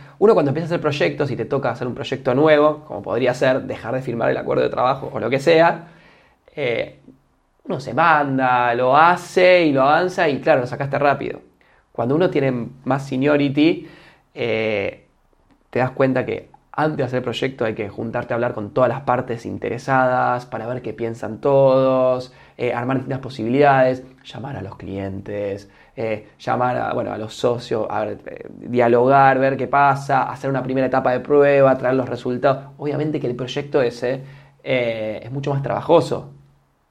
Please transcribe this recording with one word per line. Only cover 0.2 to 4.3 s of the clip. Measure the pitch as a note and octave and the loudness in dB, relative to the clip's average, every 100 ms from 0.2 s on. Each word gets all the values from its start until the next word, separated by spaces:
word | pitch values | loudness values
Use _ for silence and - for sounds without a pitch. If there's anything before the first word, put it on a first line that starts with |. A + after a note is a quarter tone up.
| G#3 | 4
cuando | F3+ C#3+ | 4 2
empieza | D#3 E3 | -2 -4
a | |
hacer | E3+ | -2
proyectos | D3 C#3 E3+ C#3 - | -2 0 -2 -2 -4
y | A#2 | -4
te | |
toca | G#2+ C#3 B2 | -4 -2 -2
hacer | A2+ B2 | -4 -6
un | |
proyecto | B2+ B2+ C3 C3+ | -8 -8 -4 0
nuevo, | B2+ D#3 D3 D3+ D3+ - | 2 6 6 4 0 -8
como | G2+ | -10
podría | - A2+ B2 | -4 0 0
ser | B2+ C3+ C3 | 2 0 0
dejar | B2+ A2 A2+ | -4 -10 -6
de | B2+ | -6
firmar | B2+ A#2 C3 | -6 -4 -2